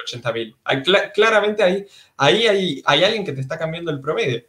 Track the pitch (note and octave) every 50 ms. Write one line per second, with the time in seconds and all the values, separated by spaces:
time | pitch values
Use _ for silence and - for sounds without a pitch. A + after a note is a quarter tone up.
0 | - - - A#2+ - A#2+ A2+ A#2 A2+ G#2+ - _ - C3+ C#3 C#3 C3+ F3 F#3+ G3
1 | G3 - - G3+ G#3+ A3+ A3 G#3 G#3 G#3+ G#3+ G#3+ G3+ F3+ F3+ G3 G3 - - -
2 | - _ _ - C3+ D3 F3 A3 A#3 A3 G3 G3 F#3+ E3+ C#3+ B2+ - - C#3+ D3+
3 | F3+ G#3 A3+ G#3+ F#3 - C3 C3+ C3 C3 D#3+ D#3+ E3 D#3+ E3 F3 E3+ E3 D3 C3+
4 | C#3 D3+ D#3+ D#3 - C#3 A#2+ A#2 -